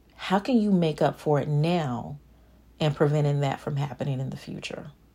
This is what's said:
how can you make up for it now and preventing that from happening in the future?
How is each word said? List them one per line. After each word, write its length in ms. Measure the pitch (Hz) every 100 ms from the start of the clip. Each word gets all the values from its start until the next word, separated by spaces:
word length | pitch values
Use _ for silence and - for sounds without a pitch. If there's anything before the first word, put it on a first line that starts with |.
| _
how 240 | - - 190
can 180 | 233 240
you 140 | 208
make 320 | 185 160 147
up 160 | 147 -
for 220 | 156 143
it 80 | 147
now 680 | 147 165 180 139 120 - 147 - - _ - - -
and 160 | 156
preventing 460 | 143 147 151 147 143
that 180 | 139 -
from 180 | - 139
happening 440 | 143 - 147 131
in 100 | 131
the 60 | -
future? 560 | - - - - 156 - _